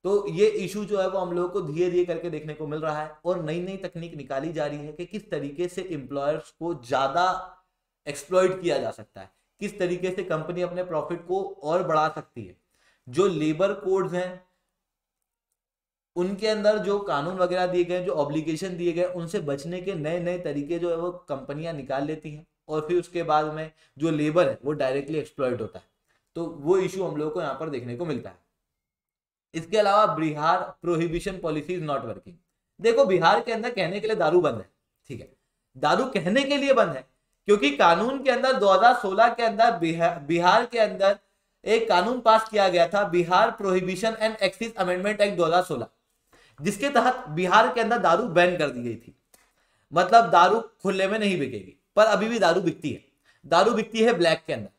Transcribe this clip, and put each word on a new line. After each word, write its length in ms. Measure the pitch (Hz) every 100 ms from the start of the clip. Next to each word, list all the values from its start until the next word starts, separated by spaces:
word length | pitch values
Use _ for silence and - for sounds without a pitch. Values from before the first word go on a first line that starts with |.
| 180
तो 200 | 202 202
ये 180 | 165 208 -
issue 260 | 185 202 202
जो 140 | 202
है 80 | 185
वो 120 | 190
हम 120 | 175
लोगों 160 | 175 180
को 120 | 196
धीरे 260 | 160 151 180
धीरे 140 | 175 175
करके 240 | 160 170
देखने 240 | 151 151
को 140 | 151 151
मिल 120 | 156
रहा 220 | 156 151
है, 100 | 156 - 170
और 160 | 180
नई 180 | 156 170
नई 160 | 180 190
तकनीक 380 | 180 170 165 165
निकाली 360 | 131 135 160
जा 120 | 160 147
रही 140 | 147
है 120 | 147
कि 120 | 147 175
किस 240 | 208 -
तरीके 360 | 156 139 143 175
से 200 | 185 185
employers 600 | 156 123 139 143 156 -
को 220 | _ 165 160
ज्यादा 420 | 120 131 139 165 185 180 - - _ _ _ _ 147
exploit 540 | 139 - 185 185 185
किया 160 | 170 135
जा 140 | 117
सकता 300 | - 104 98
है, 80 | 95 _ _ _
किस 160 | 202 -
तरीके 320 | 175 175 185
से 120 | 185 180
company 360 | 156 156 175
अपने 200 | 175 180 180
profit 400 | 160 143 170 -
को 160 | 185 190 -
और 200 | 147 175
बढ़ा 240 | 165 156 156
सकती 360 | 156 - - 95
है। 100 | 85 _ _ _ _ -
जो 200 | 131 196
labor 440 | 160 156 156 196 208
codes 380 | 180 190 165
हैं 340 | 180 180 180 _ _ _ _ _ _ _ _ _ _ _ _ _ _ _ _ _ 175
उनके 320 | 185 196 220
अंदर 300 | 214 208 214
जो 180 | 185 202
कानून 340 | 202 143 156 185
वगैरह 280 | 180 180 180
दिए 160 | 180
गए, 200 | 175 180
जो 80 | 165
obligation 640 | 165 143 156 156 156 190 175
दिए 140 | 175
गए, 100 | 165 180
उनसे 340 | 180 165 208
बचने 400 | 151 139 165 180
के 120 | 180 175
नए 240 | 151 175
नए 180 | 175 180
तरीके 380 | 160 143 143 170
जो 100 | 175
है 60 | 165
वो 140 | 175 175 -
कंपनियां 460 | 139 131 147 165 156
निकाल 300 | 131 135 147
लेती 260 | 156 156
हैं, 140 | 151 - _ -
और 120 | 156 151
फिर 120 | 175
उसके 240 | 170 175 160
बाद 280 | 151 156
में 180 | 156 156 _ _ -
जो 140 | 160
labor 360 | 151 151 160 143
है 100 | 113
वो 80 | 135
directly 460 | 147 131 139 139 156
exploit 420 | - - 127 117
होता 180 | 107 90
है। 60 | _ _ _ _ _ 170
तो 100 | 165
वो 320 | 143 143 190
issue 240 | 175 190
हम 140 | 175 147
लोगों 140 | 156
को 100 | 170
यहाँ 120 | 151 127
पर 140 | 160
देखने 260 | 131 120 120
को 80 | 170
मिलता 240 | 127 98
है। 160 | - _ _ _ _ _ _ _ _ _ _ _
इसके 240 | 165 160 214
अलावा 280 | 202 202 208
बिहार 520 | 156 160 147 156 - - - 165
prohibition 520 | 165 165 165 196 185
policy 340 | 160 156 147 180
is 80 |
not 180 | 156 139
working। 300 | 120 98 - - _ _ _ _
देखो 260 | 214 233 277
बिहार 360 | 180 165 214
के 100 | 233
अंदर 200 | 220 247
कहने 280 | 233 165 202
के 80 | 214
लिए 80 | 208
दारू 240 | 160 175
बंद 140 | 156 113
है, 140 | 90 _ _ _ _
ठीक 100 | 123
है, 80 | - _ _ _ _ 131
दारू 300 | 147 185 262
कहने 360 | 196 165 240
के 140 | 277 285
लिए 160 | 277
बंद 160 | 262 185
है, 160 | 135 - _ _ _ -
क्योंकि 220 | 208 285 285
कानून 440 | 175 170 226 269
के 80 | 262
अंदर 220 | 240 262 233
दो 140 | 196
हज़ार 260 | 185 240 247
सोलह 320 | 196 190 233
के 140 | 233
अंदर 340 | 226 202 233 175
बिहा-, 400 | 165 165 170 170
बिहार 440 | 143 170 175 214 240
के 140 | 233
अंदर 380 | 214 190 196 202 _ _ _ _ -
एक 220 | 226 226
कानून 300 | 180 202 254
पास 280 | 226 220 -
किया 180 | 214 196
गया 180 | 175 170
था, 140 | 202 196
बिहार 520 | 175 165 185 226 -
prohibition 580 | 196 185 185 185 220 220
and 180 | 220 220
excise 320 | 190 - 226 220
amendment 440 | 180 180 196 208
act 180 | 202 175
दो 80 | 165
हज़ार 180 | 175
सोलह, 240 | - 135 110 _ _ _ _ _ _ -
जिसके 300 | 151 202 277
तहत 340 | 269 247 247 -
बिहार 420 | 151 180 208 247
के 80 | 240
अंदर 160 | 214 240
दारू 280 | 170 175 233
ban 280 | 165 180 175
कर 120 | 147
दी 120 | 127
गई 120 | 120 107
थी, 180 | - _ _ _ _ _ _ _ _
मतलब 360 | 147 185 226 -
दारू 280 | 175 185 226 - _
खुले 240 | 190 190 190
में 120 | 220
नहीं 200 | 208 175
बिकेगी, 360 | 127 110 92 _ _ -
पर 80 | 220
अभी 200 | 196 220
भी 120 | 233
दारू 220 | 170 175
बिकती 300 | 170 - 147
है, 120 | 120 _ _ _ _ 139
दारू 280 | 165 202
बिकती 300 | 220 208 220
है 100 | 226
black 300 | 180 170 160 -
के 60 |
अंदर। 160 | 131 101